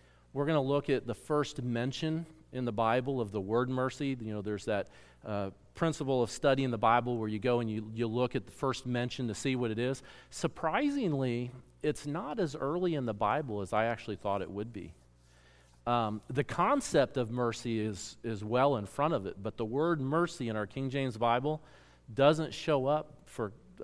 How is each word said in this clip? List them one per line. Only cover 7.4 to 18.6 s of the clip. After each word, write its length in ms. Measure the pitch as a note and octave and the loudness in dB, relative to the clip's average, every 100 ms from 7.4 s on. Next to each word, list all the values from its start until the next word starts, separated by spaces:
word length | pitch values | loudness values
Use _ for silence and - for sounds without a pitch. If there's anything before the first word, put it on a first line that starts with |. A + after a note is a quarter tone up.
| B2 A#2+ | 2 2
and 100 | A2+ | 0
you, 180 | G#2+ G#2+ | -4 -6
you 140 | A2 A#2 | -4 -2
look 260 | A#2 B2 | 0 0
at 120 | C3 - | -2 -6
the 40 | |
first 340 | - C3+ B2 | -4 -2 -2
mention 440 | B2 B2 B2 - A#2+ | -2 -2 -2 -4 -6
to 60 | |
see 200 | G#2 C#3 | -4 -2
what 160 | C3 B2 | 0 0
it 80 | G#2+ | 0
is. 240 | B2 C3+ - - - | -2 -2 -8 -20 -18
Surprisingly, 1200 | - E3 - D#3+ F#3 D4 C#4+ G#3 C#3 C3 A#2+ B2 B2 - - | -4 -4 -2 0 2 2 0 0 2 0 0 -4 -10 -18 -4
it's 200 | D3+ D3 | -2 -2
not 360 | D3 D3+ B3+ A#3+ | -4 -6 -4 -2
as 160 | E3 C#3 | -2 -2
early 400 | C3+ E3+ F3+ D3+ | -2 0 0 0
in 100 | B2 | 0
the 80 | |
Bible 460 | G#2 G#2+ C3 D3 G#2 | 2 2 2 0 -4
as 120 | F#2+ | 0
I 120 | G#2+ | 2
actually 320 | A2+ A2+ - G2+ | 2 0 -4 -4
thought 260 | G2+ G2 | -2 -2
it 80 | F2+ | -2
would 220 | G2 A2+ | -6 -6
be. 200 | A2+ E2 - - _ _ - - - - - - | -8 -12 -16 -20 _ _ -20 -20 -20 -20 -8 0
Um, 340 | A#2+ A2 G#2+ - | 2 2 -4 -4
the 160 | C#3 | -4
concept 760 | C#3 - F#3+ C#4 - D#3+ B2+ C3+ | -2 0 2 2 2 4 4 2
of 140 | A2+ | -2
mercy 480 | B2 A#2+ A2+ B2 A2 | 0 0 0 -2 0
is, 380 | A2 F#2+ - - | 0 -4 -10 -10
is 200 | A#2 G#2+ | -6 -6
well 320 | G#2+ A#2+ | 0 4